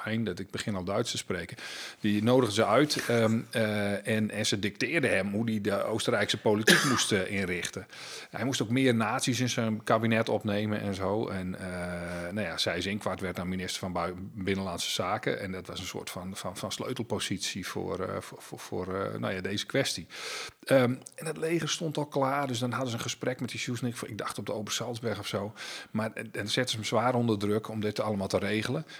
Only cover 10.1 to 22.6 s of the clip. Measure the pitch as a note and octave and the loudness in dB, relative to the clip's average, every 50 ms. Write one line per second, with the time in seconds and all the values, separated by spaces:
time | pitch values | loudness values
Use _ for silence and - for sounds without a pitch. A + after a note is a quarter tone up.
10.1 | A2+ A2+ A2+ - A2+ G#2 - G#2+ G2+ G#2 G#2+ G#2+ G#2+ G#2+ G#2+ G2+ F#2+ F2+ F#2+ F#2+ | 4 4 4 4 2 0 2 0 0 2 0 0 0 0 -2 -2 -2 0 0 0
11.1 | G2+ A2 A#2 - G2 F#2+ F#2 F#2 F#2 F#2+ F#2+ F2+ F2+ F2+ F2 F2 F2 F2 E2+ E2+ | 0 0 0 -2 -2 -4 -4 -4 -6 -6 -6 -6 -6 -4 -4 -4 -4 -6 -6 -6
12.1 | F2 F2 F2 F2 G2 G#2+ G2 E2 E2 E2 - G#2 E2+ F2 F2 G2 G#2 G#2 - G2+ | -6 -6 -6 -4 -2 -2 -2 -2 -2 0 0 0 0 0 0 -2 -2 -2 -2 -4
13.1 | F#2 F2 F#2+ F2+ E2+ F#2+ F2+ F2+ F#2 F#2 F#2 F2+ - - - F#2 F2 F2 E2+ F#2 | -4 -2 -4 -4 -4 -4 -4 -2 -2 -2 -4 -4 -4 -4 -4 -4 -2 0 -2 -2
14.1 | F2+ F#2 F#2+ G#2+ - G#2 F#2 G2+ G2 F#2+ F#2+ F#2 F2 E2+ - - - - F#2+ F#2 | -4 -6 -10 -10 -8 -4 0 0 0 0 0 -2 -4 -4 -2 -2 -2 -2 0 0
15.1 | G#2 A2+ - C#3+ C3 - G#2 F#2+ F#2+ F#2 F#2 - - F2 F#2+ F#2 - - - - | -2 0 0 -2 -2 -2 -4 -6 -6 -8 -8 -10 -10 -8 -8 -8 -8 -8 -8 -8
16.1 | - F#2 F2+ F#2+ F#2+ - - F#2 F2+ - - G2 - - G#2+ B2 B2+ - A#2 - | -10 -8 -8 -8 -10 -8 -8 -8 -6 -6 -6 -6 -4 -4 -4 -4 -4 -4 -2 -2
17.1 | G#2+ F#2 - - G2+ F2+ - - - G2 F#2 - - G2 F#2 F#2 F#2 F2+ F#2 F#2+ | -2 -2 0 -2 -2 -2 -2 -4 -4 -6 -8 -6 -4 -4 -4 -2 -2 -4 -4 -4
18.1 | G2 G2 - - - - - - - - - - - F#2+ F2+ F#2 F#2 G2 G2+ G#2 | -4 -6 -6 -8 -14 -16 -14 -14 -14 -14 -10 -6 -6 -6 -4 -2 -2 -2 -2 -4
19.1 | G#2+ A2 A2+ A2 G2 F#2+ F#2 G2 G2+ G2 - - - C3+ C3 - - F#2+ E2 - | -4 -2 -2 -2 -2 -2 -4 -4 -4 -4 -2 0 0 0 2 2 -2 -4 -8 -10
20.1 | - - - - - - - - - _ - - C3+ C3+ B2 A#2+ B2+ C3 - - | -12 -10 -8 -8 -6 -8 -8 -10 -12 _ 2 6 6 6 6 6 2 -2 -6 -14
21.1 | - - D#3 D#3+ D3+ C3+ D#3+ D#3+ E3+ E3 D#3 D3 - - E3+ D#3 C#3+ D3+ D3 - | -14 -10 -8 -8 -4 -2 -2 0 0 0 0 0 -2 -2 -2 -2 -2 -2 -4 0
22.1 | - C#3+ C3+ C3 C#3 C#3+ C#3+ C3 B2 A2+ | 0 0 2 2 2 0 0 0 0 0